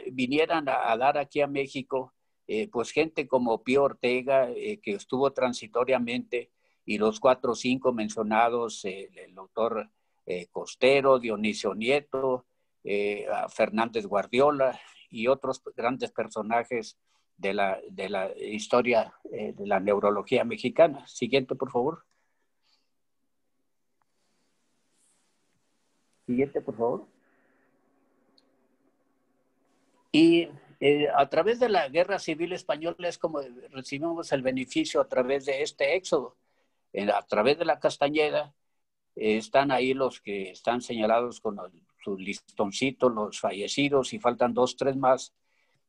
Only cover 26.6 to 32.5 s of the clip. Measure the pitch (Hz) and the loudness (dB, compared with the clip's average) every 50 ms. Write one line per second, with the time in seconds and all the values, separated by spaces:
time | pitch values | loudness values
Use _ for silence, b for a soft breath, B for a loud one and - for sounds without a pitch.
26.6 | - - 120 107 117 117 147 202 220 - _ _ _ _ _ _ _ _ _ _ | -6 -6 -4 -2 -2 -2 -2 -4 -6 -12 _ _ _ _ _ _ _ _ _ _
27.6 | _ _ _ _ _ _ _ _ _ _ _ _ _ _ _ _ _ _ _ _ | _ _ _ _ _ _ _ _ _ _ _ _ _ _ _ _ _ _ _ _
28.6 | _ _ _ _ _ _ _ _ _ _ _ _ _ _ _ _ _ _ _ _ | _ _ _ _ _ _ _ _ _ _ _ _ _ _ _ _ _ _ _ _
29.6 | _ _ _ _ _ _ _ _ _ _ - 151 165 165 165 170 165 147 143 - | _ _ _ _ _ _ _ _ _ _ 4 6 8 8 8 6 4 0 -6 -16
30.6 | - - - _ 139 139 147 147 147 143 - 143 139 139 - 151 165 202 233 233 | -20 -20 -8 _ 2 4 4 4 4 4 4 4 2 4 2 2 2 2 2 2
31.6 | 254 233 208 180 156 135 131 165 180 180 202 - - - 160 147 170 175 | 2 2 4 2 0 2 2 0 0 2 0 -4 -4 -4 -4 -4 -4 -6